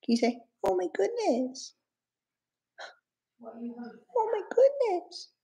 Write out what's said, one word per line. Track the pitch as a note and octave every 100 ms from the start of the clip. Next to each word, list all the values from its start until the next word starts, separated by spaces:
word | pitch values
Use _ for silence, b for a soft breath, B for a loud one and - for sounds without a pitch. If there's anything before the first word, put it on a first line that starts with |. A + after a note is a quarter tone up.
Can | -
you | A#3
say, | A#3 A#3+ - _
Oh | -
my | F#3 F4+
goodness? | - G4 A#4+ G#4 B3 B3+ B3+ - _ _ _ _ _ _ _ _ _ _ _ B B _ _ _ _
Oh | A#3 A#3 A#3+ A#3+ A3+ - _ B4+ A4
my | A4+ F#4
goodness. | - C5+ C#5+ A#4+ F4+ - - - _